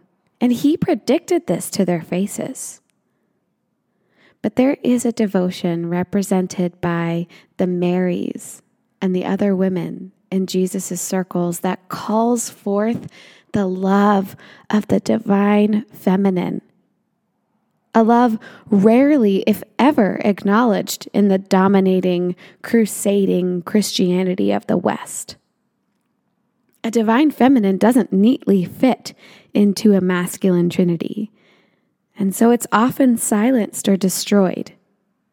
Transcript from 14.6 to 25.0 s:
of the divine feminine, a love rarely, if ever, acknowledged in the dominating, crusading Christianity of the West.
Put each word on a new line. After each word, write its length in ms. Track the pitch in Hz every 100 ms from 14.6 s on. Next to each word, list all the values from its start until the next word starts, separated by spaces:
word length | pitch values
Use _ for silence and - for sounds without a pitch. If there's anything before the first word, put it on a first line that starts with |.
| -
of 180 | 214 -
the 120 | 190
divine 840 | - 220 220 202 202 208 214 208 262
feminine, 680 | - - 190 196 180 175 - - _ _ _ _ _ _ _ _ _ _ _ _ 226
a 80 |
love 340 | 226 233 247 220 - - -
rarely, 760 | 202 208 240 285 302 208 196 -
if 160 | 208 - -
ever, 420 | 254 - 190 -
acknowledged 840 | - 185 196 208 247 185 190 - -
in 180 | - 202
the 100 | 190
dominating, 960 | 190 190 190 196 190 185 180 175 180 175 - _
crusading 1040 | - 233 214 - 208 202 190 180 180 180
Christianity 880 | 170 214 196 - 185 180 185 180 196
of 160 | 101 -
the 100 | 185
West. 600 | - -